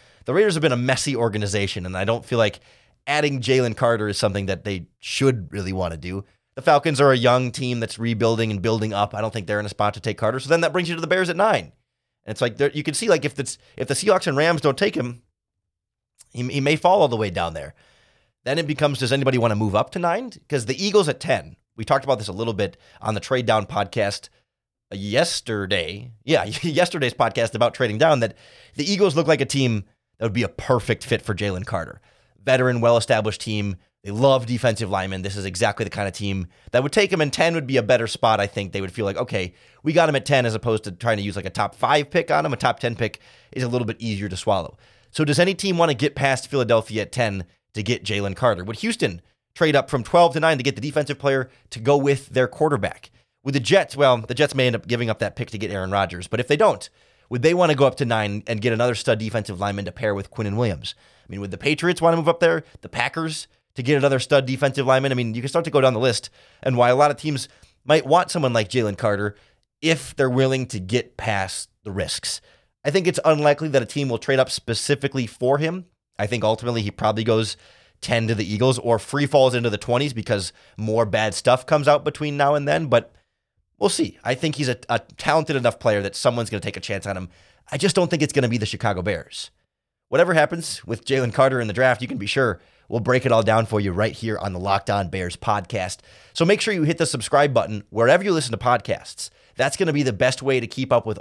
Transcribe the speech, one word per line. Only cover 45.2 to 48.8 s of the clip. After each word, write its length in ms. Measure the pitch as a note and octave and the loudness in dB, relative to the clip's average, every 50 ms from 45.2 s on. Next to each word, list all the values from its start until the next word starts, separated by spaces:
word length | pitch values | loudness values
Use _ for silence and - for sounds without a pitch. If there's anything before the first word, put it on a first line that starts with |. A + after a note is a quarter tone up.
| D#3 | 0
does 140 | D3 C#3+ D3 | 0 2 2
any 160 | F3 F#3+ F#3+ | 2 2 0
team 240 | - - G3 F3+ E3+ | -2 -2 -2 2 2
wanna 160 | E3+ D#3+ C#3 | 2 2 2
get 200 | A2 D3 C#3+ - | 0 0 -2 -2
past 340 | A#2+ C#3 C3+ C3 B2 - - | 0 0 0 0 -2 -4 -4
Philadelphia 540 | - C3+ B2 A2 A#2+ A2+ A2 - G#2+ G#2+ | -2 0 2 4 2 2 2 -2 -6 -6
at 100 | G2+ - | -6 -4
ten 340 | - B2+ A#2+ G#2+ G2+ F#2+ F2+ _ _ _ _ _ | -2 -2 -2 -2 -2 -6 -10 _ _ _ _ _
to 100 | - G#2+ | -10 -6
get 220 | G#2 A#2 A#2+ - - | -2 -2 -2 -4 -2
Jalen 320 | - G#2 G2+ G2+ G2 F#2+ | -4 -4 -4 -4 -4 -4
Carter? 260 | - C3 A#2+ G#2 F2 | 0 0 0 0 0
Would 180 | F#2 G#2 A2+ - | -4 -10 -8 -6